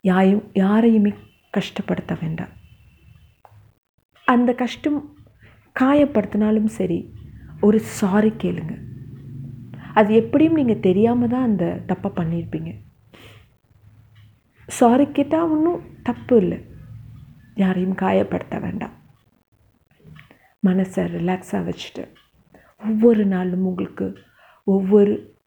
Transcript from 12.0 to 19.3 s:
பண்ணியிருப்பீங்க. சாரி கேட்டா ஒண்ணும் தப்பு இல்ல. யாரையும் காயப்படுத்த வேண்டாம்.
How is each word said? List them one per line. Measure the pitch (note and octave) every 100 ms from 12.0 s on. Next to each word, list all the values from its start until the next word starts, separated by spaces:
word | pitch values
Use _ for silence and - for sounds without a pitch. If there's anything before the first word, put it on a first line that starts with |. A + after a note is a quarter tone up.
| G3 -
பண்ணியிருப்பீங்க. | E3 E3+ E3 D#3 E3 A2 - _ _ - - - _ _ _ _ _ _ _ _ - _ _ _ -
சாரி | - A#3+ B3+ C#4+
கேட்டா | C#4+ C#4+ D#4+ E4+
ஒண்ணும் | D#4 D#4+ F4 - -
தப்பு | - A#3 - A#3+
இல்ல. | F3 - - - - - - - - - - -
யாரையும் | F#3+ F#3 F#3 F#3
காயப்படுத்த | F#3+ G3 G3+ F3+ - F3
வேண்டாம். | E3+ F3 - - _ _ _